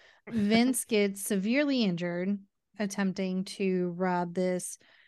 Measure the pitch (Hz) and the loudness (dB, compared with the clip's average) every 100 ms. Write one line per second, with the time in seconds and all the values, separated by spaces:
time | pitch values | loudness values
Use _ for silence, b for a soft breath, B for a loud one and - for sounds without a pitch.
0 | b b - 226 202 226 254 247 - 208 | b b -6 -2 4 4 4 2 0 2
1 | 202 196 - 202 202 262 294 262 208 170 | 2 0 -2 0 2 2 2 2 2 0
2 | 175 175 185 202 - _ _ - 202 202 | -2 -2 -2 -4 -8 _ _ -6 -4 -2
3 | 196 180 190 185 190 - 190 185 180 175 | -2 -2 -2 -2 -4 -2 0 0 0 0
4 | 185 175 180 180 185 180 - - b b | 0 0 0 0 0 -2 -6 -14 b b